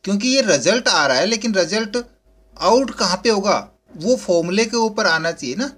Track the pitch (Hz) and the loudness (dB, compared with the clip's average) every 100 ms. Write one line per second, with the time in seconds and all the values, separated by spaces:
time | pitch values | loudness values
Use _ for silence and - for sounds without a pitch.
0 | - 202 247 269 226 143 131 233 240 180 | -2 -2 0 0 2 2 2 2 2 2
1 | 139 127 180 226 233 190 165 208 220 247 | 2 2 0 -2 -2 0 0 -2 -4 -6
2 | 240 _ _ _ _ - 170 233 262 - | -8 _ _ _ _ -2 2 2 0 -2
3 | 196 190 233 208 196 135 98 _ _ 160 | -2 0 0 0 0 -2 -4 _ _ -8
4 | 180 254 - 175 165 196 226 240 226 214 | -2 -2 2 0 2 -2 0 0 -2 0
5 | 202 160 165 165 131 156 269 | 0 2 -2 -6 -8 -6 -8